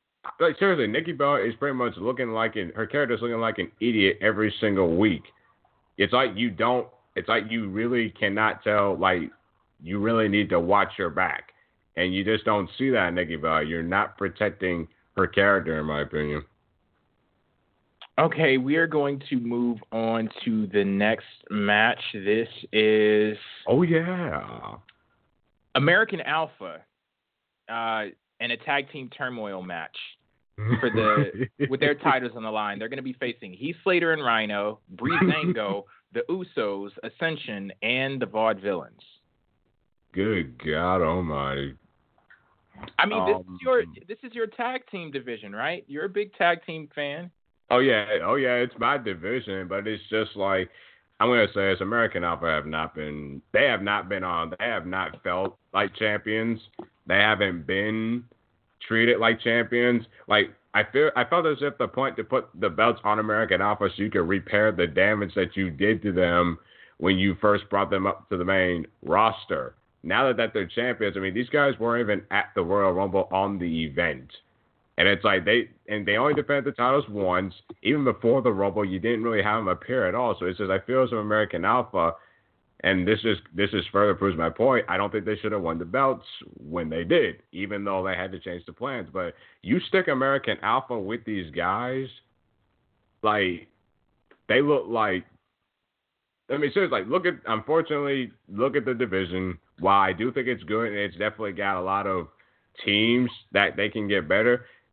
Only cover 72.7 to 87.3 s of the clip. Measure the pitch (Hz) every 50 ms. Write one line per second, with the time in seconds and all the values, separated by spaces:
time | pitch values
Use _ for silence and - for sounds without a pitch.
72.7 | 98 101 98 95 87 92 98 98 92 95 92 - 87 95 98 98 98 92 90 87
73.7 | 82 80 80 78 67 80 87 82 71 65 64 - - - _ _ _ _ _ _
74.7 | _ _ _ _ - - 87 98 101 98 98 107 98 92 82 101 110 120 113 -
75.7 | - _ _ - 107 107 101 101 101 110 127 151 147 143 143 - 143 139 123 143
76.7 | 135 - 123 127 135 143 131 117 104 104 95 92 90 92 95 95 - - _ -
77.7 | - _ - 101 139 151 139 127 110 - - 117 113 107 110 120 104 95 98 98
78.7 | 90 107 104 95 92 95 85 113 120 110 110 117 113 104 98 107 107 113 107 92
79.7 | 92 - - - 127 127 107 90 90 117 127 117 101 - 90 90 90 90 104 92
80.7 | 95 95 - - 127 131 131 117 120 110 104 107 107 107 107 104 - 85 85 101
81.7 | 117 123 117 120 - 92 82 82 82 - - _ _ _ _ _ _ _ _ _
82.7 | _ _ - 90 98 92 90 95 110 - - 117 104 - - - - 87 101 104
83.7 | - 101 90 - - 98 104 104 92 - 95 98 87 78 82 82 80 - 113 107
84.7 | 104 98 - - 90 95 101 101 92 107 92 104 107 - - 107 107 101 90 82
85.7 | 82 82 87 82 95 131 139 135 127 120 - - - - - - - - - 71
86.7 | 80 90 82 78 78 82 85 87 160 170 131 95